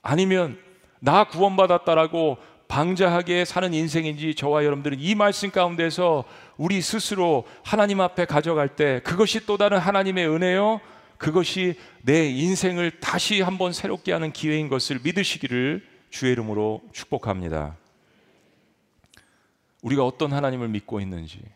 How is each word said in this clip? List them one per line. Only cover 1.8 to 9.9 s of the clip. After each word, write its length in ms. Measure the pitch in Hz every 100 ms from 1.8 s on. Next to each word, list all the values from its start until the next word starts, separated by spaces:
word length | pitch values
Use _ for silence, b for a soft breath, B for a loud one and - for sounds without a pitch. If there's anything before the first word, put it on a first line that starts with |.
| 175 160 160 165 156 127 B B _
방자하게 800 | 127 170 185 185 175 175 175 175
사는 280 | 180 185
인생인지, 600 | 160 160 160 160 147 156
저와 320 | 147 143 151 147
여러분들은 340 | 143 147 139
이 140 | 160
말씀 380 | 214 202 196 196
가운데서 720 | 190 180 170 165 156 180 151 - B B -
우리 240 | 160 196
스스로 640 | - 220 - 196 175 143 - B
하나님 380 | - 214 208 196
앞에 240 | 180 - 170
가져갈 500 | 147 156 156 139 -
때 260 | 147 127
그것이 420 | - 175 214 220 -
또 120 | 202
다른 200 | 208 202
하나님의 500 | 170